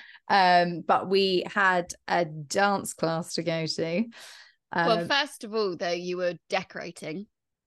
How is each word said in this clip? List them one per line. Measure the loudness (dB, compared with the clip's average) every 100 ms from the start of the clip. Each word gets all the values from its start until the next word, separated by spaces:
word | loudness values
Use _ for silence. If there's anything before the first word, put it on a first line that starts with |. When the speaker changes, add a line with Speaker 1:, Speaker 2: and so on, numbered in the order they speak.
| -20 -20 2
Speaker 1:
Um, | 4 6 6 4 0
but | 0 0 4
we | 2 2 0 -2
had | 0 2 2 -2 -10 -2
a | 0 0
dance | -6 -4 0 2 2 -4
class | -4 -4 -2 -4 -6
to |
go | -4 -4 -4
to. | -4 -2 -2 -4 -8 -20 -20 -20 _ _ 0
Speaker 2:
Well, | 2 2
Speaker 1:
Um, | 2
Speaker 2:
first | 0 0 -8
of | -6 -2
all, | -2 -2
though, | -4
you | -4 -4 -2
were | -2 -4 _
decorating. | -4 -4 -12 -14 -12 -10 -10 -12 _ _ _